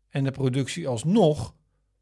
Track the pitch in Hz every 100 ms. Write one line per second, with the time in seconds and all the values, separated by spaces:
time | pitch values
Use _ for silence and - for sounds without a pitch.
0 | _ 143 135 131 135 131 131 - 156 120
1 | 147 220 170 151 113 - _ _ _ _